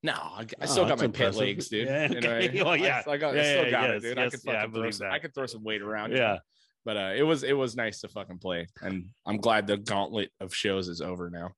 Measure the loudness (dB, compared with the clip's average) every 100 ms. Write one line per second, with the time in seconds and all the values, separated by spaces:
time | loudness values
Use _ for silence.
0 | -2 -4 -6 -10 -12 -6 0 4 4 4
1 | 2 4 2 4 0 0 -2 -2 0 0
2 | 0 0 0 2 0 2 2 4 2 0
3 | -2 -2 0 2 4 4 4 4 2 0
4 | -2 -2 -2 -2 -4 -2 -2 -2 -4 -4
5 | -4 -4 -6 -8 -8 -8 -6 -4 -4 -4
6 | 0 4 4 2 _ _ _ _ -6 -2
7 | -2 2 4 2 2 2 2 0 -4 -4
8 | -12 -12 -12 -8 -4 -4 -6 -10 -6 -6
9 | -8 -12 -6 0 4 4 4 -2 0 0
10 | 0 -2 -4 _ -8 -2 0 0 -2 -6
11 | -6 -6 -8 -8 -10